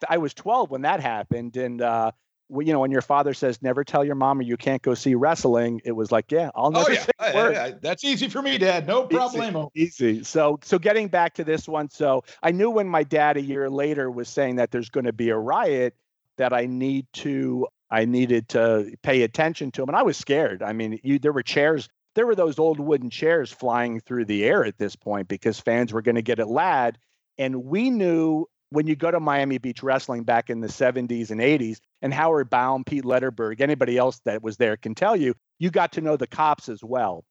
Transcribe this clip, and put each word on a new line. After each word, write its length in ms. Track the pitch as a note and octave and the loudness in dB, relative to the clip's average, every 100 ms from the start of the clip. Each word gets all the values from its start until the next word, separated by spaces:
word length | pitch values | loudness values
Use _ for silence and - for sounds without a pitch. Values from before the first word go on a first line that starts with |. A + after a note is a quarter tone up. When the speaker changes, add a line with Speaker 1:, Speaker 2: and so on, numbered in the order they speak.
| - | -2
Speaker 1:
I 80 | E3+ | -2
was 160 | D3 | -2
twelve 380 | - F#3+ B3 F3+ | -6 -2 0 0
when 100 | C3 | -2
that 180 | C#3+ F3+ | -2 0
happened, 560 | C3+ A2 G2+ A#2+ A#2+ B2 | -2 -4 -4 -6 -6 -6
and, 260 | B2+ A#2+ | -6 -2
uh, 300 | A#2+ A2+ A2+ - _ _ - | 0 0 -2 -4 _ _ -10
well, 180 | C3+ D#3 | -4 0
you 60 | |
know, 80 | D3+ | 2
when 100 | C3+ | 2
your 100 | C3+ | 0
father 320 | - C#3+ C#3+ | 2 2 2
says, 280 | C3 C3+ A2+ | 0 -2 -2
"Never 220 | C3 B2+ | -2 -2
tell 200 | C#3+ D3+ | 0 0
your 120 | C#3+ C#3 | 0 2
mom 240 | C3+ C#3 | 0 0
or 40 | |
you 140 | B2 A#2+ | -2 -2
can't 240 | - C3 | -2 0
go 120 | - | 0
see 220 | A#2+ C3+ B2 | 0 2 2
wrestling," 640 | C#3+ E3 C3+ A#2 A#2 A2+ B2 | 2 2 2 2 0 -4 -6
it 80 | |
was 180 | A2+ G#2+ | -4 0
like, 200 | A2+ - | 0 2
"Yeah, 200 | D3+ D#3+ | -2 -2
I'll 140 | A2 C3+ | 0 2
Speaker 2:
Oh, 140 | F#3+ | 4
Speaker 1:
never 120 | D4 | 2
Speaker 2:
yeah. 100 | B3+ | 2
Speaker 1:
say 80 | - - | 0 0
a 40 | |
Speaker 2:
I, 100 | G#3+ | 0
Speaker 1:
word." 220 | D#3 A3+ F#3+ | 2 2 2
Speaker 2:
I, 100 | B2+ | -4
I, 60 | - | -6
that's 220 | D3 F3+ | -6 -4
easy 240 | C#4 B3+ B3 | -2 -2 -2
for 140 | B3 | -4
me, 140 | C#4 C4 | -2 2
Dad. 260 | F#3 F3 D3 | 2 2 0
No 200 | A#3 B3+ | 0 2
Speaker 1:
Easy, 100 | E4 | 0
Speaker 2:
problemo. 520 | B3 A#3 A3+ E3 D3+ | 0 -2 -4 -4 -6
Speaker 1:
easy. 500 | D3+ E3+ - A#2+ A2 | -2 -2 0 0 0
So, 360 | A2 D#3+ D3 D3 | -2 2 2 0
so 160 | - F#3 | 0 0
getting 300 | G#3 G#3+ G#3 | 2 2 2
back 260 | F3+ E3+ - | 0 0 -2
to 80 | |
this 240 | D#3 D#3 - | -2 -2 -2
one, 220 | D#3 D3 | -6 -6
so 340 | - D3 C3 - - | -2 0 0 -2 -2
I 80 | E3 | 0
knew 180 | F3+ A3 | 2 2
when 180 | A3 F#3+ | 2 0
my 160 | D#3+ | 0
dad 340 | D3 D3+ D3 D3 | 2 2 2 2
a 40 | |
year 280 | C#3 C#3 C3+ | -2 -4 -2
later 420 | C3+ D3 D3 C3 | -2 -2 -2 -4
was 160 | A#2+ A#2+ | -4 -6
saying 280 | - C3+ B2 | -2 0 2
that 120 | A#2 | 0
there's 180 | B2 A2+ | 0 -4
gonna 240 | C#3 B2 | -2 -2
be 160 | A2 A#2 | 0 0
a 80 | A2 | 0
riot 580 | A2+ F3+ G3 C3+ B2 - _ _ _ - | 0 0 0 0 -2 -4 _ _ _ -4
that 160 | B2+ | 0
I 120 | B2 B2 | 0 -2
need 400 | B2+ C3 C3+ C3 | -2 -2 -2 -6
to, 520 | - D3 C3+ C3 B2 B2 _ - | -8 -4 -2 -2 -2 -6 _ -4
I 160 | A2 A2+ | 0 2
needed 440 | B2 B2 A#2 A2+ | 2 2 2 2
to 440 | A#2+ A2+ A2 G#2 - | 2 4 4 0 -6
pay 220 | - C3 | 0 2
attention 480 | A2+ C3+ D#3+ E3 C#3 | 2 2 0 0 -8
to 100 | - | -6
him, 80 | C3+ | -2
and 80 | F3+ | 2
I 60 | |
was 140 | A#3+ C#3+ | 2 0
scared. 440 | - C#3 C3+ F#2+ | 0 0 0 -2
I 120 | G#2 | -6
mean, 260 | A2 A2 A2 | -4 -4 -4
you, 160 | C3 C#3 | 0 0
there 160 | D3 | 2
were 100 | C#3+ | -2
chairs, 460 | - D3 D3 D#3 - _ _ | -2 2 2 2 -4 _ _
there 140 | - A#3+ | -2 0
were 80 | G3 | 2
those 240 | E3 D3 | 0 2
old 200 | D#3+ D3+ | 2 2
wooden 300 | D3 C#3+ B2 | 0 0 -2
chairs 420 | - D#3 E3 A#2+ | -2 0 0 0
flying 480 | - B2+ A#2+ A#2+ A2+ | -6 -2 0 -2 -4
through 240 | - B2 A2 | -6 -4 -2
the 180 | G#2 | 0
air 200 | A2 G3 | 2 4
at 140 | A2+ - | 2 -2
this 180 | G2+ - | -6 -6
point 320 | - G2+ F#2 | -6 -6 -4
because 320 | G2 A2+ G#2+ | -4 -2 -2
fans 320 | - A#2 A#2+ | 0 0 0
were 120 | A2 | -2
gonna 180 | A2+ A#2 | 0 0
get 180 | A2+ A#2 | 0 -2
it 80 | A2 | -2
lad, 520 | B2+ F#3 D3 A#2+ A2+ _ _ _ - | 0 0 2 0 -2 _ _ _ -6
and 240 | C3+ C3 | -4 -4
we 260 | B2+ F#3 B3+ | -4 -2 0
knew 560 | A#3+ F3+ E3 D#3+ D#3 E3+ _ - | 0 2 2 2 0 -4 _ -6
when 180 | D3 D#3 | -2 0
you 80 | D3 | 0
go 160 | E3 | 0
to 80 | E3+ | 0
Miami 400 | D3+ C#3+ C#3 C3 | 2 0 0 -2
Beach 240 | B2+ A#2 | -4 -6
Wrestling 400 | C3+ C3 - A#2+ | 0 -2 -2 -6
back 260 | A#2 A#2 - | 0 0 0
in 100 | A#2 | -4
the 80 | A2 | -6
seventies 640 | - B2+ B2 B2 A#2+ A2 | 0 0 0 -4 -4 -4
and 100 | G#2+ | 0
eighties, 400 | B2+ D3+ A2+ A2 _ - | 2 2 0 -6 _ -8
and 100 | C#3 | -6
Howard 380 | C#3 E3 D#3 B2 | 0 2 2 2
Baum, 340 | B2 B2+ C3+ | 0 0 -2
Pete 200 | C3 C#3+ | -4 -4
Letterberg, 580 | B2 B2+ B2+ A2+ A2 A2 | 0 0 0 -4 -4 0
anybody 380 | C#3 C#3+ B2 B2 | 0 2 2 2
else 200 | B2+ - A#2+ | 2 0 -4
that 160 | G#2+ | -4
was 160 | A2 G#2 | -6 0
there 180 | A#2 G#2+ | 0 0
can 200 | A2 A2 | -4 0
tell 200 | G3 G#3+ | 2 2
you, 200 | C3 A#2 _ - | 2 -2 _ -4
you 100 | F3+ | 0
got 220 | F#3 E3+ | 2 0
to 100 | - | -2
know 160 | D#3 D3+ | -2 -2
the 80 | B2 | -2
cops 440 | - D#3 D3 - | 0 0 0 -4
as 140 | G#2+ | -12
well. 400 | A2 B2 G#2+ E2+ - | -6 -2 -2 -4 -12